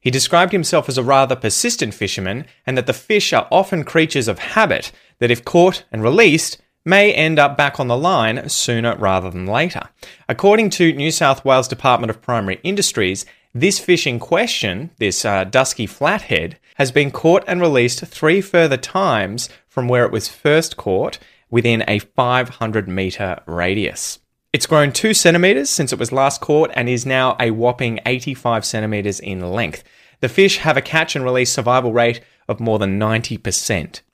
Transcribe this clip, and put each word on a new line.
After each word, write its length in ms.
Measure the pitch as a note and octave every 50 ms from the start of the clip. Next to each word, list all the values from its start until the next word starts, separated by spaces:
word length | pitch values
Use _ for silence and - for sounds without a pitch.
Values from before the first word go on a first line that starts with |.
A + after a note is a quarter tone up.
He 100 | _ B2+
described 420 | B2 C3+ - - - F#3 F3+ F#3 G#3
himself 360 | F#3+ D#3 - - D#3 D3 -
as 80 | C3
a 60 | C3 B2
rather 340 | B2 C#3 C3+ C3+ A#2+ B2+
persistent 560 | A#2+ - A2 - - - A#3+ A#3 - C3+ A2 G2+
fisherman 540 | - G#2+ F#2+ - - F#2+ F#2 G2+ B2 - - _ _ _
and 120 | - C3 B2+
that 80 | B2
the 80 | - B2+
fish 380 | - - _ A3 G#3 G3 - -
are 140 | A#2+ - -
often 340 | - F3+ G3 - - E3+ C#3+
creatures 440 | - - E3 D#3+ D3+ - C#3+ A#2 A2
of 100 | G2+ -
habit 540 | - - - G#3+ A3 F3+ G2+ C#2+ - - - _ _ _ _ _
that 120 | A#2+ A#2
if 140 | A#2+ A#2+ -
caught 400 | - - F3 F3 F#3 F3+ - - _ -
and 100 | A2 G#2+
released, 560 | A#2 C#3+ G#3 A#3 F3+ C3+ D#3 - - - - _ _ _ _ _
may 260 | E3 F#3 G3+ G3+ G#3 -
end 260 | - D#3 D#3+ D#3+ D3
up 200 | C#3+ C#3 C#3 C#3
back 200 | D3 C#3 - -
on 100 | C#3+ B2
the 80 | A#2+
line 520 | B2+ D3+ F3 F#3+ D3 A2+ A2 A2+ - - -
sooner 480 | - - - - A#2+ A2+ A2+ A#2+ G#2+
rather 340 | - G#2 F#2+ F#2+ F#2+ F#2 F#2
than 160 | F2+ F2+ F#2
later. 360 | F#2 G#2 B2 D#3+ F3 - - - - _ _ - - - _ _ -
According 420 | - - - G3 G#3 A3 A3+ G3+
to 220 | - - F3+ E3 D3+
New 180 | C#3 C#3+ D#3+
South 340 | D3+ - E3 C#3+ C3+ - -
Wales 240 | C3+ C3 C3 B2+ A#2+
Department 420 | - - - C3 B2 A#2 A#2+ A2+
of 120 | G#2+ - _
Primary 380 | - B2 A#2 G2+ G2 G2 - -
Industries, 640 | F3 G3 G3+ F3 - - - G#2 F#2 F#2+ G2 - - - _ _ _ _
this 260 | A#2+ C#3+ G3 F#3+ -
fish 280 | - - F3+ E3 -
in 120 | D3+ A#2+ A2+
question, 720 | - - E3+ F3+ A#3 A#3 - - - G#2+ F2 G2 C#3+ E3+ _ _
this, 260 | A2+ G2+ F2+ - -
uh, 180 | A2+ G2+ F#2+ F#2+
dusky 420 | F#2+ A2 B2+ C3 - - - A2+
flathead, 720 | G2 - - C#3 D#3 G3 G#3+ - - - E2 D#2+ E2+ - _ _ _ _
has 140 | - C#3 B2+
been 200 | B2 D3+ C#3+ C#3
caught 340 | - - - D#3+ F3 G3 -
and 140 | - F3+ F3+
released 440 | F3 E3 C#3+ B2+ A#2+ A#2+ - - -
three 340 | - - - - D#3 E3+ G3+
further 360 | F#3+ - - F3 E3 D#3 C3+ B2+
times 720 | B2+ - - F#3 G3 F3+ C3 G#2+ G2 F#2+ G2+ B2 - - - _ _ _
from 200 | _ - B2 A#2+
where 160 | B2 B2 A#2+
it 80 | - -
was 160 | A2 - -
first 500 | - - _ D3 D3 D#3+ D#3+ - - -
caught 400 | - G#2 F#2+ F#2 C#3 - - - _ _ _ _ _ _
within 340 | A#2 A#2 A#2+ A#2+ A#2 A2+ G#2+
a 120 | - G#2 G#2
five 500 | - _ _ - B2+ A#2+ B2 B2+ B2+ B2
hundred 400 | B2 - A#2 A2 G#2+ A2 F#2+ F#2
metre 540 | F2+ F#2+ F#2+ F#2 F2 - G#2 F#2 E2+ - _
radius. 720 | - D#2+ E2+ F2 F#2 G2 G#2+ G2 - - - - - - - _ _ _ _ _ _ -
It's 140 | C3+ -
grown 260 | - E3 D3+ D3 C#3+ B2+
two 220 | - - A3 G#3+
centimetres 540 | - - F3 E3 E3+ F3 F#3+ G#3+ C4 C#4+ C4+
since 240 | - - D#3 B2 -
it 60 | B2+
was 140 | B2 A2+ -
last 280 | C3+ C3+ C#3 C#3 -
caught 300 | - - D3+ D3+ D#3+ - -
and 140 | C3 A#2+ A#2+
is 160 | B2+ B2 B2
now 300 | C3+ C3 C3 C3 B2+ A#2 -
a 100 | B2+ A#2
whopping 480 | A2+ A2 A#2 B2 B2 B2 C3 A#2 A2+ A2 -
eighty-five 580 | A#2+ B2+ B2+ A#2+ D3 C3+ - - B2 A#2 A2 G#2
centimetres 540 | - - A2 G#2+ G#2+ G#2+ G#2 G2 G#2 G2 -
in 220 | - G2 F#2+ F#2
length. 420 | F2+ F2 F2+ G#2+ A#2 D#2+ D2+ - - _ _ _ _ _ _ _
The 80 | - B2
fish 300 | - - F#3+ G3 - -
have 180 | - D#3+ D3+
a 60 | C3 -
catch 340 | - - D#3+ D#3+ - -
and 80 | D3 C3
release 280 | B2+ B2+ B2+ B2+ A#2+ -
survival 400 | - A2 A#2 B2 B2+ B2+ A#2+ A2
rate 280 | A#2+ A#2 A#2+ A#2+ A#2+ _ _ _ _ _
of 140 | - A2+ -
more 180 | A#2 A#2 A2 G#2+
than 200 | G#2 G2 F#2+ G2+
ninety 380 | A2 A2 A2+ A2 A2 - A#2
percent. 680 | G2+ _ G2+ F2+ - - - A2+ F2+ D2+ E2+ - - _ _